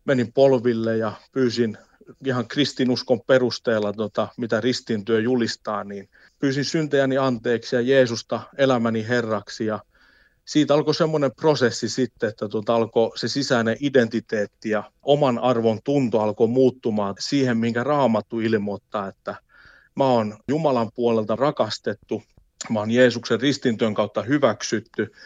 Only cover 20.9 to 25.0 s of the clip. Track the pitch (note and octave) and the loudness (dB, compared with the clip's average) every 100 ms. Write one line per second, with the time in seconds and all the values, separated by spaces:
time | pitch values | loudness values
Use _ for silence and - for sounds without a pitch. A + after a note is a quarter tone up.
20.9 | - A#2 A2+ G#2+ A2 C#3+ - A#2+ - - | -2 0 0 0 0 0 0 -4 -4 -8
21.9 | G#2+ - A2 - _ _ - - A2 G#2+ | -8 -6 -8 -8 _ _ -16 -6 -4 0
22.9 | A#2+ B2+ A#2 - A2+ C#3 - B2+ G#2+ A2+ | 4 4 4 -2 0 0 0 -2 0 -2
23.9 | G2+ G#2 - G2+ C#3+ B2+ G#2+ - A2 - | 0 -2 -2 -2 2 2 0 -4 -6 -6
24.9 | - | -6